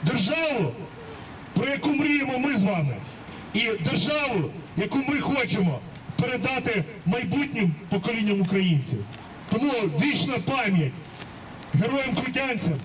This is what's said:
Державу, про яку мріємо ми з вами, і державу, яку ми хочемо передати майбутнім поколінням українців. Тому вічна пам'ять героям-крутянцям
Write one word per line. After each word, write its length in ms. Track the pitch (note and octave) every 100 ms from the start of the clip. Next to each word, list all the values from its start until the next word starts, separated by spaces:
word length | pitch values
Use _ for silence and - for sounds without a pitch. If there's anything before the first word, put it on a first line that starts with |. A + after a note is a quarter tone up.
Державу, 680 | D#3 B3 G3 D#4+ D#4+ B3+ D3+ - - - - - - - -
про 160 | - C4
яку 200 | C#4 D4
мріємо 480 | C#4+ D4 D4 C4+ B3+
ми 160 | C#4 A#3+
з 80 |
вами, 320 | F#3+ F#3 C#3+ G#2+ - - - - -
і 100 | G#3 A#3 G3+ D#3+
державу, 600 | A3+ A3+ D4+ C#4 G#3+ C#3 - - -
яку 200 | G#3 C4+
ми 220 | C4+ C#4+
хочемо 600 | - C4+ A3+ A3 F3+ C3 - - - -
передати 720 | B3 B3 B3 B3+ B3+ A3 D3+ - E3
майбутнім 720 | A#3 G#3 B3+ C#4+ A#3+ F#3+ D3+ -
поколінням 520 | G3+ A3+ A3+ G#3 G3+
українців. 640 | F3+ G3 F#3 D3+ B2 A2 G2+ - - - -
Тому 220 | A3 C#4+ B3 G3 C#3+
вічна 320 | C#4+ G#3+ - A#3+ F3
пам'ять 460 | C4 A3 F#3 C#3 - - - - - - - -
героям-крутянцям 1040 | - A3+ C#4 C4 G#3+ B3+ B3+ C4+ A3+ E3+ C#3